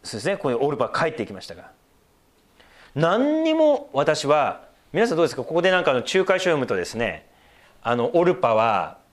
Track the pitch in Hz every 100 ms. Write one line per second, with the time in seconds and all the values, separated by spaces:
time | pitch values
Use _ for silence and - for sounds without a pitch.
0 | - 110 143 196 147 117 143 139 120 -
1 | 160 - 101 98 - 92 - _ _ _
2 | _ _ _ _ _ _ _ - - -
3 | 165 208 277 311 320 311 311 277 - 131
4 | 147 151 139 147 127 82 - _ _ 156
5 | - 160 160 - 123 160 180 185 170 127
6 | - 190 185 185 185 156 123 101 85 110
7 | 113 76 - _ _ _ _ _ 117 120
8 | 120 165 175 180 120 110 113 104 78 -
9 | _